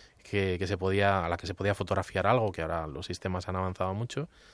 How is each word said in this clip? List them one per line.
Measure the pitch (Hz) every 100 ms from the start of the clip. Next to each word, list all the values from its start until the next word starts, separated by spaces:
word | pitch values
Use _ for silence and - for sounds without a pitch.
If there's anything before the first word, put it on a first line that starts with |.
| - _
que, | - 101 95 90
que | 92
se | 98
podía, | 95 98 101 95 85
a |
la | 87
que | 92
se |
podía | 92 98 98
fotografiar | 92 95 - 95 95
algo, | 123 107
que | 87
ahora | 80 85 78
los | 71 -
sistemas | 87 95 90 92
han | 92
avanzado | 92 90 92
mucho, | 98 117 - 156 - -